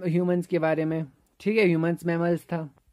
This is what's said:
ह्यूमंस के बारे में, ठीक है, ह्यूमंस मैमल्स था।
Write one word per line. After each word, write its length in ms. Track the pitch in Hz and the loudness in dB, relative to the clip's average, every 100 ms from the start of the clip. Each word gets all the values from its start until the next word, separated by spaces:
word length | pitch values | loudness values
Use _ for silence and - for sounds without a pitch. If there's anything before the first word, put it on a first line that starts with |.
| 180 | -2
ह्यूमंस 400 | 170 180 180 175 | 0 2 0 0
के 120 | 170 | 0
बारे 260 | 160 156 160 | 0 0 -2
में, 200 | 160 151 _ _ - | -4 -6 _ _ -8
ठीक 180 | 202 220 | -2 2
है, 80 | 185 | 4
ह्यूमंस 400 | 160 165 170 170 | 4 0 -2 -2
मैमल्स 360 | 165 170 165 | 0 0 0
था। 340 | - 170 156 _ _ | -4 -8 -8 _ _